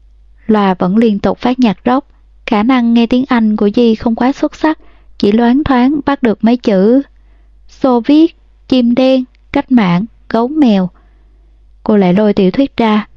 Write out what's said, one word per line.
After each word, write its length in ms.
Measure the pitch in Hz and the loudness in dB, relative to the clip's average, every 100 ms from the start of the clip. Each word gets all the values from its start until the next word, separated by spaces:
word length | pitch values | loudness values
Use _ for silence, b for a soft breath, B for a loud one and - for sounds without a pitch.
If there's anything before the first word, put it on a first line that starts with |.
| _ - - - - | _ -20 -20 -18 -4
Loa 280 | 214 196 | 0 0
vẫn 220 | 180 180 208 | -2 -2 0
liên 220 | 233 208 | 0 0
tục 200 | 196 185 | -4 -4
phát 200 | 247 254 | -4 0
nhạc 200 | 240 185 240 | -2 -2 -2
rock. 200 | 262 - - _ - - | -4 -4 -18 _ -20 -4
Khả 160 | 214 | -2
năng 320 | 220 262 233 | 0 0 2
nghe 120 | 233 233 | 0 2
tiếng 180 | 247 262 | 0 0
Anh 280 | 240 220 214 | 0 0 0
của 140 | 208 214 | 0 2
Di 180 | 233 | 0
không 200 | 214 240 | 0 -2
quá 180 | 226 247 | -2 -2
xuất 220 | - 302 | -2 -6
sắc, 240 | - 311 311 b b b - | -4 -4 -4 b b b -4
chỉ 140 | 208 | -2
loáng 320 | 220 233 262 | 0 2 0
thoáng 360 | 311 254 254 294 - | 0 0 0 -2 -4
bắt 160 | 277 | -2
được 220 | 233 196 | -2 0
mấy 120 | 220 247 | -2 0
chữ 460 | - 190 202 262 277 _ _ _ _ _ - | 0 0 2 0 -2 _ _ _ _ _ -20
Xô 320 | - 269 240 | -6 -2 0
viết, 360 | 226 302 330 - _ _ - | 2 2 2 -2 _ _ -4
chim 260 | 254 240 | 0 0
đen, 300 | 240 262 262 254 _ _ | 0 2 0 -2 _ _
cách 200 | 277 - | -8 0
mạng, 320 | 247 185 175 226 - _ | 0 2 0 -4 -12 _
gấu 200 | 226 240 | -6 -4
mèo. 400 | 311 262 202 180 - _ _ _ _ _ _ _ - | 0 2 2 -2 -8 _ _ _ _ _ _ _ -12
Cô 140 | - 208 | -2 0
lại 180 | 185 | 2
lôi 180 | 180 214 | 2 0
tiểu 180 | 208 185 | 0 0
thuyết 260 | 247 277 - | 0 -4 -2
ra, 320 | 226 214 - | -2 -2 -4